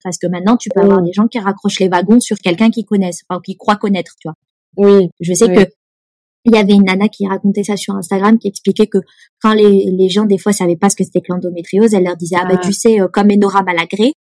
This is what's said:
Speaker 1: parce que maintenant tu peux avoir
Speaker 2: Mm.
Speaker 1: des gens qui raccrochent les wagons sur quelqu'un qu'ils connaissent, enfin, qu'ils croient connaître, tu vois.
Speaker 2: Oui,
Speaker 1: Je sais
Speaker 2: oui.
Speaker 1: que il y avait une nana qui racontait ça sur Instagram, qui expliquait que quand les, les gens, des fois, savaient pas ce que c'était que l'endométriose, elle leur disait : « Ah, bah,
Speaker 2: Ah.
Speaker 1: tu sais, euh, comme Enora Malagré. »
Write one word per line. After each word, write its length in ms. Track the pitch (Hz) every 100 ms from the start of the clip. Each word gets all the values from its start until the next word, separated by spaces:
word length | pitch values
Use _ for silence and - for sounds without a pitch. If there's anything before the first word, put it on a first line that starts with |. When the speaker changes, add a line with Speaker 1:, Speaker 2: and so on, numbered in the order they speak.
Speaker 1:
parce 140 | 185 165
que 100 | 175
maintenant 300 | 180 196 240
tu 140 | 208
peux 60 | 196
avoir 220 | 202 196
Speaker 2:
Mm. 20 |
Speaker 1:
des 80 | 175
gens 140 | 196 226
qui 120 | 240
raccrochent 420 | 196 196 202 -
les 80 | 190
wagons 300 | 180 185 233
sur 200 | - 208
quelqu'un 320 | 185 170 226
qu'ils 160 | 226 -
connaissent, 360 | 202 185 170 -
enfin, 120 | 202
qu'ils 120 | 190 185
croient 200 | - 208
connaître, 380 | 208 185 - _
tu 80 | 160
vois. 60 | - _ _ _ -
Speaker 2:
Oui, 340 | 202 196 175 -
Speaker 1:
Je 140 | 170
sais 140 | 180 226
Speaker 2:
oui. 60 |
Speaker 1:
que 160 | 214 190 _ _ _ _ _ _ _
il 100 | 233
y 40 | 214
avait 140 | 202
une 120 | 202
nana 240 | 190 190 208
qui 180 | - 196
racontait 380 | 190 202 202
ça 120 | 202 202
sur 180 | -
Instagram, 440 | 196 180 196 202 226
qui 100 | 202
expliquait 380 | - 196 190 214
que 120 | 190 - _ _ _
quand 100 | 220
les, 380 | 214 208 196 196
les 180 | 185 185
gens, 160 | 196
des 140 | 214 190
fois, 140 | 208
savaient 240 | 202 175 170
pas 120 | 202
ce 80 | -
que 80 |
c'était 160 | 190 180
que 100 | -
l'endométriose, 600 | 180 180 170 170 196 226
elle 120 | 202
leur 120 | 180 170
disait : « 200 | 170 180
Ah, 60 | 180
bah, 60 | 185
Speaker 2:
Ah. 80 |
Speaker 1:
tu 80 | 180
sais, 300 | 202 233 214
euh, 60 | 180
comme 220 | 202 202
Enora 320 | 208 196 196
Malagré. » 480 | 185 170 170 202 247 -